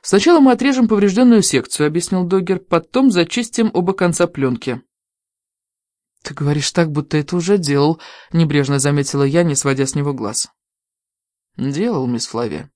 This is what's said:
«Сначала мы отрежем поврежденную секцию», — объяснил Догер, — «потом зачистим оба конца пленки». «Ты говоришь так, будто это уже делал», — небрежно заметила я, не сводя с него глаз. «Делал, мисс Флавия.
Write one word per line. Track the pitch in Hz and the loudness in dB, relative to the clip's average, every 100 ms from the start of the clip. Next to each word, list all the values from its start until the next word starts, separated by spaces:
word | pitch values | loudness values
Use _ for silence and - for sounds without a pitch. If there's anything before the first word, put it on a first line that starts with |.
«Сначала | - 196 254 339 | 0 2 4 6
мы | 269 | 6
отрежем | 240 269 262 226 | 4 2 2 2
поврежденную | 214 202 190 254 233 | 4 2 4 4 6
секцию», — | 185 139 - - 151 | 4 0 -4 -2 -2
объяснил | 156 170 185 | -2 -4 -4
Догер, — | 175 190 180 185 _ | 0 -2 -2 -6 _
«потом | 170 165 254 269 | -4 -2 2 2
зачистим | 185 170 - 233 - 220 | 2 0 -2 -6 -2 0
оба | 196 180 | 0 -2
конца | 196 180 165 170 | 0 0 0 -2
пленки». | 175 135 120 - 117 _ _ _ _ _ _ _ _ _ _ _ _ _ _ | -2 -4 -2 -6 -8 _ _ _ _ _ _ _ _ _ _ _ _ _ _
«Ты | - | -16
говоришь | 143 143 147 139 | -6 -2 -2 -2
так, | - 165 | -2 -2
будто | 147 151 156 | -2 -4 -4
это | 147 175 | -2 -4
уже | 170 202 | 0 0
делал», — | 151 143 147 160 - - - | 0 2 2 0 -8 -20 -6
небрежно | 165 165 147 139 143 | 0 2 2 0 0
заметила | 139 143 139 143 | 0 0 -2 0
я, | 139 156 | 0 2
не | 170 | 0
сводя | 143 139 135 135 | 0 -2 -2 -2
с | |
него | 147 143 | -4 -4
глаз. | 135 107 107 - _ _ _ _ _ _ _ _ _ _ - | -6 -8 -8 -10 _ _ _ _ _ _ _ _ _ _ -8
«Делал, | 131 143 220 196 127 | -8 -4 -4 -4 -4
мисс | 120 - | -6 -6
Флавия. | 113 120 76 - | -6 -6 -8 -14